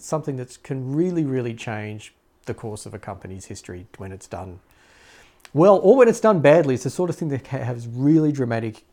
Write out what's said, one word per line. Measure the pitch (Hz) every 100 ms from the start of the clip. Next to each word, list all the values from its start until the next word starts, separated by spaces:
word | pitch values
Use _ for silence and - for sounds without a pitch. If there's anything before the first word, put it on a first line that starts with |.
something | - 160 151 131
that | 123 -
can | - 135 127 143
really, | 180 170 143
really | 131 120
change | 113 - 107 107 107 - _ _ _ -
the |
course | 110 113 104 95
of |
a | 101
company's | - 92 92 92 -
history | 98 - 90 - -
when | 95
it's | 95 -
done | 87 92 87 _ _ _ _ _ _ _ _ -
well, | 139 185 190
or | 190 262
when | 240
it's | -
done | 220 190
badly. | 143 165 143 127
It's | 139
the |
sort | - 180
of | -
thing | 160
that | 135
ca-, | - 135
has | 120 120 117
really | 120 139 156 151
dramatic | 139 123 113 113 107 _